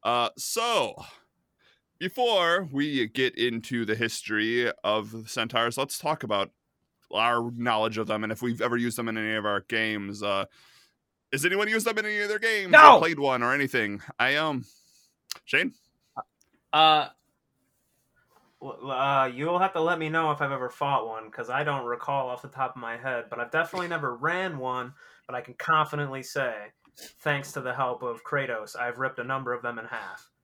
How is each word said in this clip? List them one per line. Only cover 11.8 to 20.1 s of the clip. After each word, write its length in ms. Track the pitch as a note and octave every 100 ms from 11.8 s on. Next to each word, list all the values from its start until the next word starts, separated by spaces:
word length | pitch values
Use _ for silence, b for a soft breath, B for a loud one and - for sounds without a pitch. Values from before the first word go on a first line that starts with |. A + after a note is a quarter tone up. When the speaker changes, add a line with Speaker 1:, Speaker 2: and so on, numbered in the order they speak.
| A3
Speaker 1:
them 120 | G#3+
in 80 | G#3+
any 140 | G#3
of 80 | G#3
their 100 | G#3+
games 320 | A3+ G#3+ F#3+
Speaker 2:
No! 240 | G3+ B3 A3+
Speaker 1:
or 20 |
played 180 | D#3+ D#3+
one 240 | C#3 B2+
or 100 | A#2+
anything? 480 | C3+ C#3 B2+ G#2+ G2+ - -
I, 180 | B2 D3
um, 280 | D#3 C3+ A2+ _ _ _ _ _ _ -
Shane? 300 | - - B3+ - _ _ _ - - _ _ _ _
Speaker 2:
Uh, 360 | D3+ D#3 D#3 C#3+ - _ _ _ _ _ _ _ _ _ _ _ _ _ _
Speaker 3:
Well, 300 | C#3 - C3
uh, 360 | B2+ C#3 C#3 C3
you'll 320 | B2 D#3 F3
have 140 | F#3+
to 80 | F3+
let 180 | D#3+ E3+
me 100 | D#3